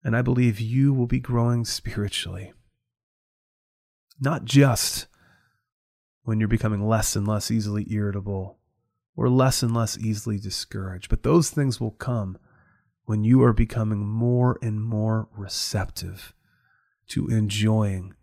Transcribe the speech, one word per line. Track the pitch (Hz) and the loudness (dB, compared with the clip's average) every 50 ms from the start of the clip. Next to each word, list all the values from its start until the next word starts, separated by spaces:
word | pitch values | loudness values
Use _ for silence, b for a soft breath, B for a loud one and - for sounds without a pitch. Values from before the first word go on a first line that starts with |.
| - | 0
And | 135 113 | 0 0
I | 120 | 2
believe | 127 127 127 123 123 120 107 98 | 2 2 2 4 4 2 2 0
you | 113 110 120 135 135 143 139 | -4 -2 2 4 4 4 4
will | 131 120 | 2 0
be | 120 135 131 | 0 0 -2
growing | 123 - 120 120 117 120 120 120 113 | -2 0 0 2 2 2 0 0 -2
spiritually, | - - - - - - - 104 98 - - - 92 92 92 101 - - _ _ _ _ _ _ _ _ _ _ _ _ _ _ _ _ _ _ _ _ _ _ _ _ _ _ _ _ _ _ _ _ - | -4 -6 -8 -8 -6 -4 -4 -4 -4 -4 -6 -8 -8 -10 -12 -12 -14 -18 _ _ _ _ _ _ _ _ _ _ _ _ _ _ _ _ _ _ _ _ _ _ _ _ _ _ _ _ _ _ _ _ -4
not | 131 139 165 - - | -2 -2 -2 -2 -4
just | 117 127 139 139 135 117 - - - - - - b b b b b b b b b b b b b _ _ _ _ _ _ _ _ _ _ _ | 4 6 6 6 6 4 0 -2 -4 -4 -6 -10 b b b b b b b b b b b b b _ _ _ _ _ _ _ _ _ _ _
when | 110 110 110 | -4 -2 0
you're | 110 | 2
becoming | 101 110 107 - 107 107 101 101 | 0 0 0 0 0 -2 0 0
less | 110 113 110 110 - - | 0 0 0 0 -2 -2
and | 107 101 | -2 -2
less | 104 110 104 - - | -2 -2 -2 -2 -2
easily | 113 113 104 104 104 104 104 - | -2 -2 -2 -2 -4 -4 -4 -4
irritable | 110 104 104 101 98 101 95 101 98 95 92 95 - _ _ _ _ _ _ _ _ _ _ _ _ | -4 -2 -2 -2 -4 -4 -6 -6 -6 -6 -6 -10 -14 _ _ _ _ _ _ _ _ _ _ _ _
or | - 123 123 | 0 2 4
less | 123 127 127 131 127 - - | 4 4 4 4 2 2 0
and | 117 117 | 0 0
less | 117 117 107 - | 0 -2 -2 -4
easily | - 113 107 107 104 - 117 107 | -4 -4 -4 -4 -4 -4 -6 -6
discouraged, | 101 107 101 - - - _ - 101 95 92 90 92 - - | -6 -6 -8 -8 -8 -10 _ -10 -8 -8 -8 -10 -12 -2 -2
but | - - - | -2 0 2
those | - 151 170 147 - | 4 4 4 4 2
things | - 151 139 135 117 - | 0 0 0 0 -2 -2
will | 113 110 | -6 -6
come | - _ - 127 123 117 101 95 95 b b b b b b b b b b b b _ _ | -6 _ -6 -4 -4 -2 -4 -6 -8 b b b b b b b b b b b b _ _
when | - 107 107 104 | -2 -2 0 4
you | 113 127 131 123 | 6 6 8 8
are | 123 107 | 6 6
becoming | 104 120 - - 120 110 107 107 101 104 | 4 2 2 0 -2 -2 0 -2 -2 -2
more | 101 107 113 120 120 123 123 123 123 123 - | -4 -2 0 0 2 2 4 2 2 0 0
and | - 113 107 107 | -4 -4 -4 -4
more | 107 113 110 107 107 110 110 110 110 _ _ | -4 -2 -2 0 0 0 0 0 -2 _ _
receptive | 104 98 95 - - - - - 104 90 - - - 87 90 92 92 - - _ _ _ _ _ _ _ _ _ _ _ _ _ _ _ | -14 -12 -10 -8 -8 -6 -4 -4 -4 -4 -4 -8 -12 -12 -12 -12 -14 -18 -20 _ _ _ _ _ _ _ _ _ _ _ _ _ _ _
to | _ - - - | _ -4 -4 -2
enjoying | - 117 110 107 101 101 104 107 110 110 110 107 101 95 92 90 95 - _ | 0 0 0 0 0 0 2 2 4 4 4 2 0 -2 -4 -8 -12 -18 _